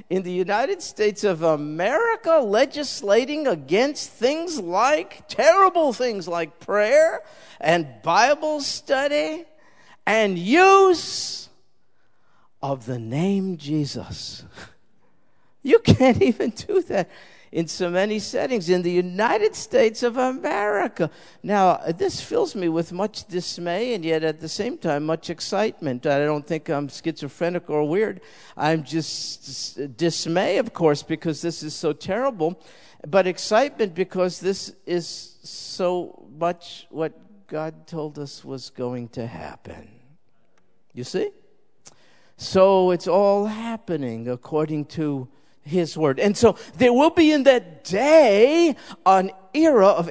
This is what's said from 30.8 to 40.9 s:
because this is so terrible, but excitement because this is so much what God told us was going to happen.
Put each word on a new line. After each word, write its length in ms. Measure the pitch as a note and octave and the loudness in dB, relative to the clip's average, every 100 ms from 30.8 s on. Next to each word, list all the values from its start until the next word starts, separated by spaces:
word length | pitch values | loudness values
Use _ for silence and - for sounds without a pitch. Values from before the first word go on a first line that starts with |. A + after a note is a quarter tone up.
| E3 D3 | 2 2
because 400 | - D#3+ E3+ D3 | -2 -6 -4 -4
this 180 | E3+ E3 | -6 -8
is 140 | D#3 - | -10 -6
so 180 | E3 | -4
terrible, 640 | D3 - G3 C#4 G#3+ D#3 F#3 - - - _ D3+ | -4 -6 -4 -4 -2 -4 -4 -14 -20 -20 _ 0
but 200 | F#3+ F#3 | 2 2
excitement 680 | F3 - G#3+ C#4+ - G#3+ | -2 0 0 0 -2 -4
because 460 | E3 F#3+ F#3+ F3+ - | -4 -6 -2 -4 -2
this 340 | F3+ F#3+ - - - | -6 -6 -10 -16 -8
is 480 | F3+ D#3+ - - _ | -6 -6 -14 -18 _
so 840 | - - - - F3+ F3+ E3 - - C#3+ | -20 -18 -14 -6 -4 -4 -6 -14 -20 -6
much 480 | E3+ F3 - - - | -4 -4 -12 -20 -14
what 240 | C#3+ D#3+ - - - - | -8 -8 -8 -20 -20 -12
God 400 | D#3 D#3 D#3+ - | -8 -8 -12 -12
told 320 | E3+ D3+ D3 | -10 -10 -10
us 260 | C#3+ - | -14 -14
was 280 | C3 C3+ - | -14 -14 -14
going 380 | - B2 B2 A#2 | -10 -8 -8 -10
to 180 | - A#2 | -10 -10
happen. 640 | - D#2 - - - - - C3 D3+ _ _ _ _ _ _ _ | -10 -14 -16 -18 -20 -20 -20 _ -20 _ _ _ _ _ _ _